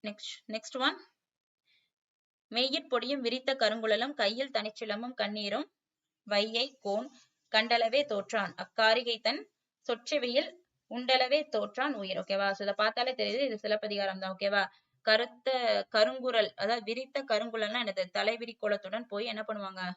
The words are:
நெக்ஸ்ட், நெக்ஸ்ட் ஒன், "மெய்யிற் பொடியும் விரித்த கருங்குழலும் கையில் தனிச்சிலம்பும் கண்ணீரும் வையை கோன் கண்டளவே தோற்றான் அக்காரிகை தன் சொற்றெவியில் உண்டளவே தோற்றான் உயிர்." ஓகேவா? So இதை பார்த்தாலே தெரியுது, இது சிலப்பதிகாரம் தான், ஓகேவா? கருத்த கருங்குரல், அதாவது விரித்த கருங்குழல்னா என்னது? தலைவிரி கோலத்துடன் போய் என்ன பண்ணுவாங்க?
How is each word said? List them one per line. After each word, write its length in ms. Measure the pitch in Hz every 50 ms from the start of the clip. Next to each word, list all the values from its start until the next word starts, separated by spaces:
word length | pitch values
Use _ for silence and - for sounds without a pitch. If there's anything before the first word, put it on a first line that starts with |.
| -
நெக்ஸ்ட், 300 | 214 208 208 - - - - _ -
நெக்ஸ்ட் 300 | 214 220 - - - 254
ஒன், 180 | 254 285 381 349 - _ _ _ _ _ _ _ _ _ _ _ _ _ _ _ _ _ _ _ _ _ _ _ _ _ _ _ _ _
"மெய்யிற் 380 | 214 233 254 269 254 320 320 330
பொடியும் 340 | 247 247 233 247 285 277 247
விரித்த 280 | 233 240 254 254 - 269
கருங்குழலும் 580 | 269 240 214 214 226 220 220 214 208 233 277 294
கையில் 400 | - 330 202 220 240 269 269 262
தனிச்சிலம்பும் 640 | 226 208 214 214 - 233 214 208 214 233 240 254
கண்ணீரும் 520 | - 214 202 208 214 208 202 196 247 311 - _ _ _ _ _ _ _ _ _ _ _ -
வையை 400 | 202 208 208 220 220 233 247 277 269 _
கோன் 260 | _ 208 196 214 247 285 - - - _ _ _ _ _
கண்டளவே 500 | - 220 220 233 233 233 233 226 226 277 285
தோற்றான் 460 | - 220 202 196 - - 220 202 175 - -
அக்காரிகை 580 | 190 - _ - 220 220 226 233 254 233 233 220
தன் 180 | _ 214 254 330 427 _ _ _ _ _ _ _ _
சொற்றெவியில் 640 | - 240 233 - - 311 294 240 247 240 269 320 330 - - _ _ _ _ _ _
உண்டளவே 480 | 220 240 247 247 262 254 254 254 269 302 294 -
தோற்றான் 440 | - 214 208 208 - - 262 302 277
உயிர்." 260 | 220 202 190 185 190
ஓகேவா? 280 | 190 - 196 196 196 196
So 120 | 196 - 202
இதை 120 | 202 202
பார்த்தாலே 380 | - 208 214 214 - 240 254 262
தெரியுது, 300 | 247 214 202 208 247 285
இது 140 | 269 220 214
சிலப்பதிகாரம் 640 | - 208 214 214 214 214 208 202 196 196 190 190
தான், 120 | 190 190 190
ஓகேவா? 300 | 185 202 202 196 202 190 185 _ _ _ _ _ _ _
கருத்த 440 | - 220 220 240 240 240 240 _ 262 262 254 247 226 208 202 196 _
கருங்குரல், 600 | - 220 214 247 262 262 247 254 233 226 208 - -
அதாவது 280 | - 196 208 233 240 214
விரித்த 340 | 202 226 240 262 262 _ 285 277
கருங்குழல்னா 560 | 269 226 208 220 233 220 220 214 208 220 247
என்னது? 240 | 240 208 190 190 185 180
தலைவிரி 420 | _ 208 202 214 233 226 233 226 233
கோலத்துடன் 520 | _ - 208 202 196 - 190 196 226 247 240
போய் 180 | 202 202 226
என்ன 160 | 240 220 214
பண்ணுவாங்க? 400 | 220 214 220 208 202 190 190 185 185 180 180